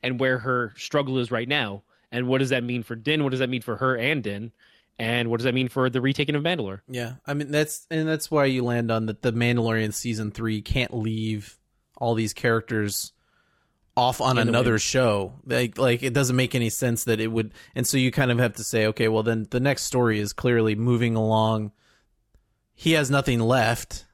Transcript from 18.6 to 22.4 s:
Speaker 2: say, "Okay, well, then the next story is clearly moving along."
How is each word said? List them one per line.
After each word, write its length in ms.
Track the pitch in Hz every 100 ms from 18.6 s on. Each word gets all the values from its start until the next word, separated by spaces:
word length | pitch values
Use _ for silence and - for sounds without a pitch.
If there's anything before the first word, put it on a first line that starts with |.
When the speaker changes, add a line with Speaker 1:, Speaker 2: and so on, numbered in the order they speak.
Speaker 2:
say, 220 | 107 113 107
"Okay, 220 | 107 113
well, 140 | 110
then 220 | 110 113 107
the 80 | 123
next 220 | 135 131
story 340 | - 127 120 107
is 120 | 104
clearly 420 | - 127 120 110 107
moving 400 | 117 120 120 113
along." 560 | 110 110 110 110 107 _ _ _ _ _ _ _